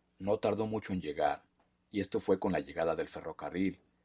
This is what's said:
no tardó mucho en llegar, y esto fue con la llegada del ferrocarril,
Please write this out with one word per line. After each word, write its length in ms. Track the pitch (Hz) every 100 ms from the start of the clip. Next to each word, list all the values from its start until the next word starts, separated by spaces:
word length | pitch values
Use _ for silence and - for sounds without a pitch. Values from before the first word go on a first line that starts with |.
| _ _
no 200 | 95 110
tardó 260 | 110 101 110
mucho 280 | 110 -
en 80 | 92
llegar, 420 | 78 73 73 73 _ _ _ _ _
y 80 | 101
esto 200 | 95 110
fue 200 | - 95
con 120 | 101
la 80 | 85
llegada 360 | 71 82 82 80
del 120 | 78
ferrocarril, 720 | - 80 - 73 87 95 90 _ _